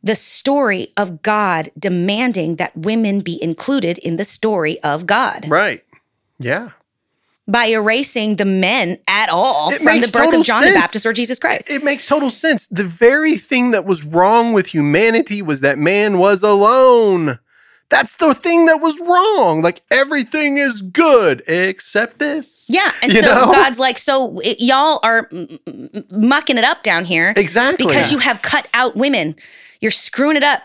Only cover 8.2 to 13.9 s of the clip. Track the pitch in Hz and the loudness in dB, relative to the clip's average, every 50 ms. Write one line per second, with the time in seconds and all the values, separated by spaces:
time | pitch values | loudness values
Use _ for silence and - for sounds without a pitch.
8.2 | 214 214 208 175 208 196 190 190 185 185 220 262 202 175 180 - _ - 190 208 | -2 -2 -2 -2 0 0 0 0 0 0 0 -2 -2 -4 -6 -6 _ -2 -2 -2
9.2 | 220 - 160 175 208 262 233 147 151 262 285 285 311 302 320 - 233 226 - 226 | 0 0 0 0 0 0 0 0 -2 -2 -2 0 0 2 2 2 0 0 0 2
10.2 | 285 320 330 330 330 - 226 226 285 349 392 381 - 170 - 214 - 226 226 208 | 2 2 2 2 2 2 2 2 2 4 4 2 2 0 -2 -4 -4 -4 -2 -2
11.2 | 240 226 254 - - - 220 208 - - 294 285 302 285 285 254 - - 285 302 | -4 -4 -6 -4 -2 -4 -4 -4 -4 -6 -8 -4 -2 -4 -4 -4 -2 -2 0 0
12.2 | 285 262 233 - - 320 294 220 - - 208 170 202 180 165 - 240 233 269 302 | 0 -4 -6 -2 -2 0 0 0 -4 -8 -6 -4 -4 -4 -2 2 4 4 4 4
13.2 | 311 311 302 208 - - 285 247 247 247 226 202 180 196 | 2 0 0 -2 -4 -4 -2 0 0 0 0 -2 -2 -2